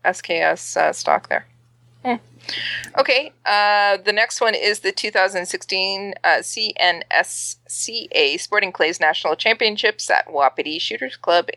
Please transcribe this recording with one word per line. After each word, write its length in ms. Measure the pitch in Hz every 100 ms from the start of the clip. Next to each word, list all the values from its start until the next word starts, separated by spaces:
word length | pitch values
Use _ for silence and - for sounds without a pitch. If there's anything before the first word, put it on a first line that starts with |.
S 180 | 185 185
K 180 | - 165
S, 360 | 160 170 - -
uh, 160 | 160
stock 360 | - - - -
there. 180 | - - _ _ _ _ _
Hmm. 100 | 254 240 - - - - - - - -
Okay, 340 | - 254 311 -
uh, 540 | - 208 208 208 202 196
the 160 | 202
next 260 | 208 233 -
one 140 | 226
is 260 | 208 208 214
the 120 | 190
two 180 | 190 214
thousand 360 | 214 190 196 180
sixteen, 680 | - - 190 190 196 202 -
uh, 160 | 170 143
C 320 | - 226 214 -
N 260 | 180 170 -
S 460 | - - - - - -
C 400 | - - 226 -
A 260 | - 143 165
Sporting 340 | - 208 190
Clays 260 | - 160 170
National 380 | 160 151 170 156
Championships 720 | 220 226 220 214 220 214 -
at 240 | - -
Wapiti 460 | 147 135 - 147 160
Shooters 380 | - 226 262 -
Club 340 | - 175 170